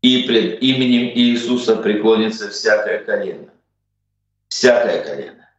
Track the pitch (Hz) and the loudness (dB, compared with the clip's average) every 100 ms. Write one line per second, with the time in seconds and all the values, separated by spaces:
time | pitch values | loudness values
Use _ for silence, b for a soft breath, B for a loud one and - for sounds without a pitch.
0 | 120 127 123 113 92 - 131 127 127 120 | 2 2 2 0 0 -2 -2 0 2 2
1 | 120 123 120 117 117 120 - 104 104 104 | 0 2 2 2 -2 -2 0 0 0 2
2 | 110 110 110 - 104 - 110 107 92 90 | 2 4 0 -4 -10 -4 0 0 0 -6
3 | - 101 95 82 76 _ _ _ _ _ | -4 -6 -6 -10 -18 _ _ _ _ _
4 | _ _ _ _ _ - - 120 - - | _ _ _ _ _ 0 2 4 2 -2
5 | - - - - _ | -6 -10 -12 -18 _